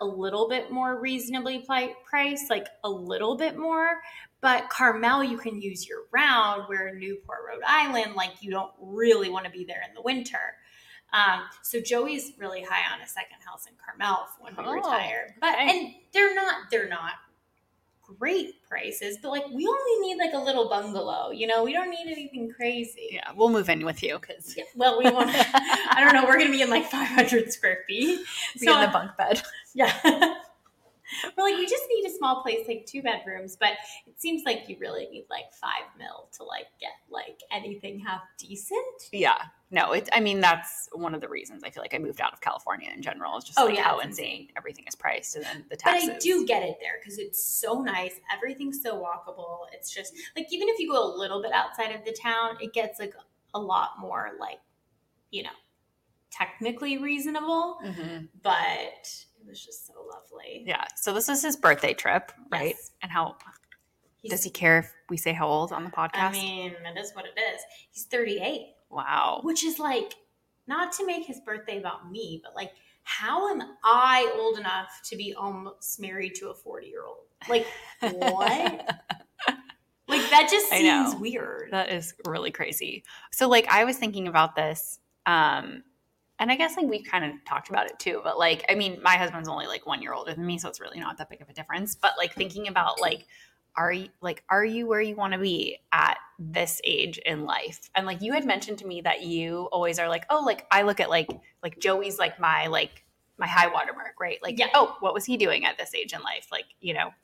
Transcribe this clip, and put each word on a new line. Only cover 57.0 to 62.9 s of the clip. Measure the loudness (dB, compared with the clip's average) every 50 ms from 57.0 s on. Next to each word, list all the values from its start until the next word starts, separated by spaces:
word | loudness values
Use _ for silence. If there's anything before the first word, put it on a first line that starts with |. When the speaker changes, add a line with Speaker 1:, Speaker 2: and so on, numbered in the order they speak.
| -4 -4 -6 -4 -4 -6 -6 -6 -4 -2 -2 -2 -2 -4 -6 -8 -10
Speaker 2:
Mm-hmm. | -12 -10 -10 -10 -10 -10 -12 -14 -16 _ -6
Speaker 1:
But | 0 0 2 2 2 0 -2 -4 -6 -10 -12 -14 -16 -16 -16 -16 -18 _ _ _
it | _ -20
was | -20 -20 -20
just | -18 -18 -18 -20 -20
so | -20 -20 -18 -18
lovely. | -18 -20 -20 _ -20 -20 -16 -16 -16 -12 -6
Speaker 2:
Yeah. | -4 -4 -4 -4 -6 -8
So | -6 -4 -2 -2
this | 0 0 0
is | 0 0 0
his | -2 0
birthday | 4 6 6 6 6 4 0 0
trip, | 0 0 2 2 0 0 -4 -18 -20 -12 -6
right? | -4 -2 -2 -2 -4
Speaker 1:
Yes. | -6 -10 -20